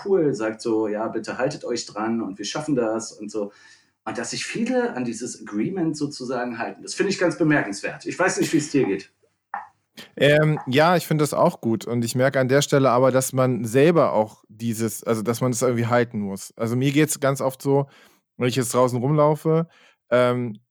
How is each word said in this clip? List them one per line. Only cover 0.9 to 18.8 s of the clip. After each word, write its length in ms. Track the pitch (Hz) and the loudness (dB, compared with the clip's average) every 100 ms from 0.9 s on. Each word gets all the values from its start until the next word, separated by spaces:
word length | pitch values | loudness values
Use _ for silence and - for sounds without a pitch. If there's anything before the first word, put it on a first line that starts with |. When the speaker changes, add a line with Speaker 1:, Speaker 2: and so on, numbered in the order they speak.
| 104 110 | -4 -6
Speaker 1:
bitte 280 | 110 107 98 | -6 -8 -4
haltet 280 | 131 139 - | -4 -4 -6
euch 200 | 117 - | -8 -8
dran 360 | 104 113 113 | -6 -4 -4
und 160 | 95 98 | -6 -8
wir 80 | 101 | -8
schaffen 280 | 151 151 | -6 -2
das“ 380 | 127 113 113 - | -2 0 -4 -8
und 180 | - 104 | -12 -10
so. 220 | 107 101 - - - _ _ - | -8 -8 -12 -20 -20 _ _ -10
Und 120 | 113 | -8
dass 120 | 117 | -8
sich 160 | - - | -8 -8
viele 500 | 220 233 254 240 - | -4 -2 0 -2 -4
an 80 | |
dieses 380 | 120 110 120 - | -8 -8 -10 -12
Agreement 560 | - 107 139 190 160 - | -8 -4 -4 -2 -4 -2
sozusagen 600 | 143 - 127 123 123 120 | -6 -8 -8 -6 -6 -6
halten, 260 | 117 - | -10 -10
das 100 | 190 | -8
finde 180 | - 190 | -4 -2
ich 80 | - | 0
ganz 180 | 175 - | 0 2
bemerkenswert. 680 | 156 147 - 101 - - - | 2 2 0 -6 -8 -10 -8
Ich 120 | 139 | -2
weiß 220 | 185 - | 0 0
nicht, 140 | 151 | 0
wie 60 | 156 | 0
es 120 | - | 0
dir 140 | 143 98 | 0 0
geht. 260 | 95 - _ _ _ _ - - _ _ - - - | -2 -8 _ _ _ _ -14 -14 _ _ -20 -12 2
Speaker 2:
Ähm, 420 | 139 151 156 147 - | 4 6 4 0 0
ja, 280 | 131 160 175 | 4 4 4
ich 100 | - | 2
finde 180 | 156 | 0
das 100 | 147 | 0
auch 260 | - 160 - | 2 2 2
gut. 240 | 113 110 | -2 -2
Und 220 | - 120 113 | -2 -2 0
ich 100 | 127 | 2
merke 240 | 135 135 | 2 2
an 80 | 127 | 4
der 140 | 139 | 2
Stelle 300 | - 143 131 | 4 4 4
aber, 200 | 120 131 | 4 4
dass 220 | 127 131 | 4 2
man 320 | 131 127 123 117 | 2 2 0 0
selber 480 | 123 156 165 113 | 4 6 6 4
auch 320 | 87 107 - _ | 2 0 -4 _
dieses, 560 | 107 117 110 113 - | -6 -4 -2 -2 -2
also 180 | - 110 | -2 -2
dass 200 | 107 117 | 0 -2
man 100 | 127 | -2
das 120 | 117 | 0
irgendwie 240 | 127 117 113 | 0 0 2
halten 340 | 120 120 110 | 2 2 -2
muss. 320 | 101 98 - - | -6 -8 -12 -6
Also 220 | 113 123 | -2 0
mir 160 | 139 | 2
geht's 260 | 139 151 - | 2 2 0
ganz 220 | 135 139 | -2 0
oft 200 | 131 - | -2 -2
so, 260 | 139 139 139 - _ _ _ - | 0 0 0 -8 _ _ _ -4
wenn 100 | 123 | -2
ich 80 | 123 | 0
jetzt 180 | 120 | 0
draußen 260 | 123 | 2